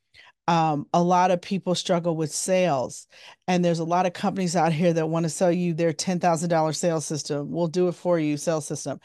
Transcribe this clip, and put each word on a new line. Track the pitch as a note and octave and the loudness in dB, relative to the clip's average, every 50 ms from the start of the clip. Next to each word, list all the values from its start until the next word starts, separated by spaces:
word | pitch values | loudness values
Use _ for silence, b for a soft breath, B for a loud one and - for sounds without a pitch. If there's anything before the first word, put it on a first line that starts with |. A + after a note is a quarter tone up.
| _ _ b b b b b _ - | _ _ b b b b b _ -2
Um, | - E3+ E3 D#3+ D#3+ D3+ C#3+ - - - | 0 2 2 2 2 0 -2 -2 0 2
a | F3 | 2
lot | F3 F3 F3+ F3+ F3+ F#3 | 4 4 4 4 4 4
of | F3+ F3 | 2 0
people | - - G3+ F3+ - F#3 F3 | -2 -2 -4 -4 -2 -2 -2
struggle | - - - F3+ F3 E3 F3 D#3+ | -2 0 0 0 0 0 0 -2
with | D#3+ D#3+ D3+ - | -2 -2 -4 -4
sales, | - - F#3+ F#3 F#3 F3+ E3+ C#3+ C3 A#2 - - - - _ B B B B B B B | -4 -2 0 2 2 2 2 2 0 -2 -4 -8 -14 -20 _ B B B B B B B
and | - F3+ F3+ F3 | 0 2 2 2
there's | E3+ E3+ E3 | 2 2 0
a | E3 | -2
lot | E3 F3 F3+ F#3 | 0 0 0 0
of | F3+ | 0
companies | F3+ - G#3+ G3 E3+ F#3+ F#3 E3+ E3 | -2 -2 -4 -2 -2 -2 -2 0 0
out | F#3 D#3 E3+ D#3+ | 2 2 2 2
here | D3 F3+ E3+ | 2 2 2
that | D#3+ E3 D#3 | 2 2 0
wanna | D#3+ E3 E3 E3+ D#3 | 0 0 -2 -2 -2
sell | - - F#3+ F3 | -2 0 2 2
you | E3+ F3+ F3+ F3 E3 | 2 2 0 -2 0
their | D#3 E3+ E3 D#3 | 0 0 0 0
ten | - - F#3+ F3+ F3 | -2 -4 -4 -2 0
thousand | F#3 F3 E3 D3+ F3 E3+ | 2 0 0 0 0 0
dollar | E3+ D#3+ D#3 D#3 C#3+ | 2 2 2 0 0
sales | - - F3 D#3+ D#3+ D3 | -2 -2 -2 -2 -2 -4
system. | - E3 C#3+ - - D3 C#3+ C#3+ D3 | -4 -6 -6 -6 -4 -6 -6 -6 -6
"We'll | D#3 E3 F3 | -4 -4 -2
do | D#3+ D3 F3+ F3+ | -2 0 0 0
it | F3+ E3 | 0 -2
for | - - F3+ F3 E3 | -2 -2 0 0 0
you," | D3+ D3+ D3 | 0 -2 -2
sales | C#3+ - F3 D#3+ D#3 C#3+ | -2 -2 -4 -4 -4 -4
system. | - D#3 - - C#3+ C3 - | -6 -8 -8 -8 -8 -10 -10